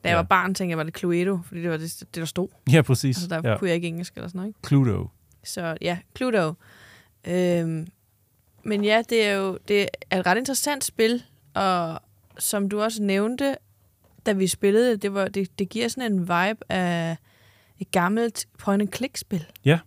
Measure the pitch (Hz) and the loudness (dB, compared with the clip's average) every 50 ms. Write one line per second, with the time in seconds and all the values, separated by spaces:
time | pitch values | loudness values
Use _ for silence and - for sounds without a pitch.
0 | - 175 170 170 170 - 196 185 180 185 190 - 190 180 165 160 156 160 - - | 0 2 2 2 4 4 4 4 4 0 -2 -2 -2 -2 -2 -2 -4 -6 -6 -4
1 | - 175 170 170 180 190 196 175 175 - - 170 165 175 160 156 160 165 - - | -2 0 0 2 2 0 -2 -2 -6 -10 -12 -6 -4 -4 -4 -4 -6 -10 -12 -14
2 | - _ - 170 165 156 - 185 175 - _ _ _ 123 127 160 131 - 131 - | -16 _ -8 -8 -8 -6 -4 -6 -6 -6 _ _ _ 6 6 6 6 6 2 2
3 | - 135 123 185 175 175 170 160 170 120 107 - 202 180 165 170 170 170 165 170 | 2 0 0 0 -4 -6 -6 -4 0 -2 0 0 0 0 0 -2 -2 -6 -6 -8
4 | 180 - _ - - 175 175 185 185 214 214 _ - - 143 139 135 117 98 90 | -10 -10 _ -12 -14 -10 -10 -8 -10 -10 -12 _ -2 2 4 4 4 4 0 -2
5 | 90 - _ _ _ _ _ _ _ - - 196 175 165 160 - - 175 175 180 | -4 -8 _ _ _ _ _ _ _ -12 -8 -6 -6 -6 -6 -4 -4 -4 -4 -4
6 | - _ _ - 254 254 226 202 170 156 180 _ _ - - - - - - - | -8 _ _ -4 -2 0 2 2 2 0 -2 _ _ -20 -20 -20 -20 -20 -20 -20
7 | _ _ _ _ _ 170 175 180 180 175 175 170 170 165 160 160 160 180 _ _ | _ _ _ _ _ -4 0 0 2 2 2 0 0 -2 -4 -6 -8 -10 _ _
8 | _ _ _ _ _ _ _ _ _ _ _ _ _ 214 208 202 208 208 214 226 | _ _ _ _ _ _ _ _ _ _ _ _ _ -2 0 2 2 4 4 2
9 | 233 - 233 226 214 208 202 196 190 190 185 - _ - 208 202 202 - - - | 2 2 2 2 2 2 2 0 0 -2 -4 -6 _ 2 2 2 2 0 -4 -12
10 | - _ - 185 180 175 185 226 262 269 269 - - 294 294 269 - - _ - | -4 _ -2 0 4 4 2 2 2 -2 -2 -2 0 -2 -2 -2 -4 -6 _ 2
11 | 226 226 240 240 - _ _ _ _ _ _ - 196 190 185 175 170 160 165 - | 2 2 2 0 -4 _ _ _ _ _ _ 0 0 2 2 0 -2 -2 -6 -10
12 | _ _ _ _ _ _ _ - - - - 202 202 190 208 208 214 226 220 220 | _ _ _ _ _ _ _ -6 -4 -2 0 0 -2 0 0 0 0 -2 0 -2
13 | 208 196 190 196 208 226 254 247 277 277 262 - _ _ _ _ _ _ _ _ | 0 2 2 2 2 0 0 0 0 -2 -2 -4 _ _ _ _ _ _ _ _
14 | _ _ _ - _ 226 202 196 190 180 - - - 202 202 220 240 254 226 202 | _ _ _ -4 _ 0 2 2 2 0 0 2 2 4 6 6 4 4 2 0
15 | - 202 196 196 190 196 202 196 196 185 _ - 196 180 - 220 240 233 - 262 | -2 -4 -2 -2 -2 -2 -2 -4 -4 -4 _ -6 -6 -4 -4 -4 -4 -4 -4 -4
16 | 254 226 202 185 170 175 175 170 180 202 220 - - - - 185 180 175 175 170 | -2 0 0 0 0 0 0 0 2 0 -2 -6 -6 -4 -2 -2 0 0 0 -2
17 | 165 165 165 - _ _ _ _ _ _ _ _ _ _ _ _ 185 _ - 185 | -2 -4 -6 -8 _ _ _ _ _ _ _ _ _ _ _ _ -12 _ 0 0
18 | 175 180 208 226 233 233 - - - _ _ - - 202 196 202 208 196 - - | 2 2 2 0 0 -2 -4 -8 -12 _ _ -6 0 2 2 2 2 0 -2 -6
19 | 247 277 - - - _ 202 170 156 - _ - _ 135 160 170 - | -6 -6 -6 -10 -8 _ -4 -6 -6 -8 _ 0 _ 4 4 4 0